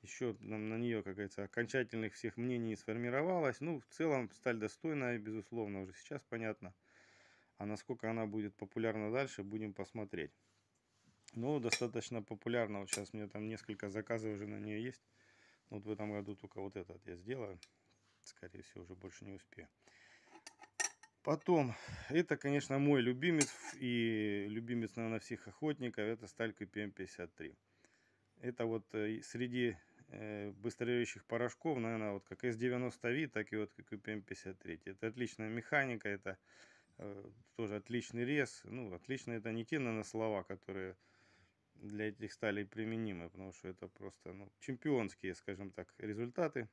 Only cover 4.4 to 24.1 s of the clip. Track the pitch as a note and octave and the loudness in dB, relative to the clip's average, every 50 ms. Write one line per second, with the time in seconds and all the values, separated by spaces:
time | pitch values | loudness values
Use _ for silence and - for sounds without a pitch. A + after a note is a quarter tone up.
4.4 | - B2+ A#2+ A2+ G#2+ G#2 - - - D#3+ D#3 C#3+ C3 B2 A#2+ A2+ G#2 A2 A2 A2 | 0 2 2 2 2 -2 -2 -2 -2 0 0 2 2 2 0 0 -2 -2 -4 -4
5.4 | G#2 - - A#2 A2 G#2 G2+ G2 F#2+ F#2+ F2+ - - - D3 C#3+ - _ - A#2 | -4 -4 -2 -2 -2 0 -2 -4 -4 -6 -8 -14 -10 -8 -8 -8 -6 _ -4 -2
6.4 | A2+ A2 G#2+ - - F2+ F#2 _ _ _ - - - - - - - - - - | 0 0 -2 -2 -6 -12 -12 _ _ _ -20 -20 -20 -20 -20 -20 -20 -20 -20 -20
7.4 | _ _ _ _ G2+ G#2 G#2+ G#2 - - C3 A2+ - A2 A2+ A#2 A2+ G#2 G#2 A2 | _ _ _ _ -4 -2 -2 -4 -4 -6 -6 -2 0 0 2 2 0 0 0 0
8.4 | G#2 G#2 - - G#2+ G2 - A#2 A2+ A2+ G#2 A2 G#2+ G#2+ A2+ C3 C#3 C3 - - | -2 -2 -4 -8 -10 -4 -2 2 2 2 2 2 0 2 2 2 0 0 -2 -6
9.4 | G2 G2 G#2 A2 G#2+ G#2 F#2 - G2 - - A2+ G#2+ G2+ - F2+ D2+ C#2+ _ _ | -6 -4 -4 -4 -4 -4 -4 -6 -8 -6 -4 -8 -6 -4 -2 -4 -4 -4 _ _
10.4 | _ _ _ _ _ _ _ _ _ _ _ _ _ - _ _ _ - - A#2 | _ _ _ _ _ _ _ _ _ _ _ _ _ -20 _ _ _ -12 -6 -4
11.4 | A#2 C3 D3+ D3 A#2 A#2 - - B2+ A#2+ - A2+ G2+ - B2 A2+ G2+ - A2+ G2+ | 0 0 0 2 2 2 2 2 0 -2 -2 -4 -6 -4 -6 -6 -4 -6 -10 -6
12.4 | - A#2 A#2 A#2+ A2+ G#2 G#2+ G2+ G2 G2 - G#2 G2+ - - A2 G#2 G2 - G#2 | -2 0 2 2 2 0 -2 -4 0 0 0 0 0 -4 -6 -8 -8 -6 -6 -6
13.4 | G#2+ G#2+ A2 G#2 - - G#2+ G2 - G2+ F#2+ G#2+ G#2 - A#2 A2+ A2 A2 G#2+ G2 | -4 -4 -6 -6 -6 -8 -6 -4 -4 -4 -4 -4 -2 -2 -2 -2 0 -2 -4 -4
14.4 | G#2 G#2 G#2 G#2 G#2 G#2+ G#2+ G#2+ A2+ B2+ C3 - _ _ _ _ - - - - | -4 -6 -6 -6 -4 -4 -4 -4 -4 -6 -6 -10 _ _ _ _ -20 -20 -20 -20
15.4 | - - - _ _ _ G#2+ G#2 G2 G#2+ G#2+ G#2 G#2+ G#2 G#2 G#2 G2+ G2+ G2+ - | -20 -20 -20 _ _ _ -10 -10 -4 -4 -4 -2 -2 -2 -2 -2 -4 -4 -8 -10
16.4 | - G2+ - G2 F#2+ G2+ G2 G2+ F2 F#2 F2+ F2+ - - F2 F2 F2+ G#2+ B2+ C3+ | -10 -10 -8 -6 -6 -6 -6 -8 -8 -8 -12 -14 -10 -12 -12 -10 -6 -6 -6 -4
17.4 | A#2 G2+ F#2 F2 - - _ _ _ _ _ _ _ _ _ _ _ - - - | -4 -8 -8 -12 -14 -20 _ _ _ _ _ _ _ _ _ _ _ -20 -16 -16
18.4 | - F2+ - - - - - G2 F2 F2+ F#2+ F#2 F#2 F#2+ - - G2+ G2+ G2 F#2 | -16 -14 -14 -14 -16 -14 -12 -14 -12 -12 -12 -12 -12 -14 -12 -12 -12 -12 -12 -12
19.4 | - _ - - E2+ - _ _ _ - - - - - - - - - - - | -14 _ -16 -18 -18 -18 _ _ _ -20 -20 -20 -20 -20 -20 -20 -20 -20 -20 -18
20.4 | _ - - _ - - _ _ - - - _ - - _ _ _ - D3+ D#3 | _ -18 -18 _ -20 -20 _ _ 0 0 0 _ -20 -20 _ _ _ 4 4 4
21.4 | - - F3+ D#3+ C#3+ B2 A2 - - - - - - - C3+ E3 E3+ - D3+ - | 8 8 8 8 8 6 2 -4 -6 -10 -8 -8 -6 2 4 4 6 6 2 2
22.4 | - C#3+ C#3+ C#3+ C#3 - C#3 C3+ C#3 C#3+ D3 C3+ A#2+ A#2+ B2+ B2+ C#3 F3 E3+ D#3 | 4 4 4 4 4 4 4 6 8 10 10 10 8 6 4 6 6 6 8 8
23.4 | C#3+ - - - - - - C#3 C3 B2 A#2+ A#2+ A#2 A2+ | 6 6 4 -10 -10 -10 -8 -2 0 2 4 6 6 6